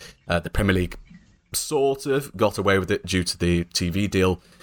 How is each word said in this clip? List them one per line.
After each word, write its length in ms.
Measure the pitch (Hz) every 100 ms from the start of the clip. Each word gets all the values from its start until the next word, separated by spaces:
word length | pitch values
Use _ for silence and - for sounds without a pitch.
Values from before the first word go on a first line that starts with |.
| - - -
Uh, 120 | 87
the 100 | -
Premier 240 | - 101
League 240 | 95 87 - - - - _ _
sort 520 | - - 156 139 135 147
of 300 | 135 - 95
got 200 | 107 -
away 220 | 98 98
with 120 | 87
it 140 | 101 87
due 180 | 92
to 140 | 87 -
the 280 | 87 87 85
T 240 | - 87
V 180 | 87 101
deal, 340 | 95 92 87 - -